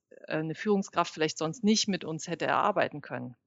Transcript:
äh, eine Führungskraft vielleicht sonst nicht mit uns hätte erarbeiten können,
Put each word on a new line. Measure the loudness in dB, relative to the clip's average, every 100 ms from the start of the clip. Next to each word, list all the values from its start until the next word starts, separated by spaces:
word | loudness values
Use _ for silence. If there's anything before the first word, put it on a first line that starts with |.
| _
äh, | -18 -6 -4
eine | -4
Führungskraft | -4 0 2 2 0 0
vielleicht | 0 0 0
sonst | -4 2
nicht | 4 4 2
mit | -2
uns | -4 -8 -6
hätte | -4 0
erarbeiten | 2 2 2 0 -2
können, | -10 -10 -10 -12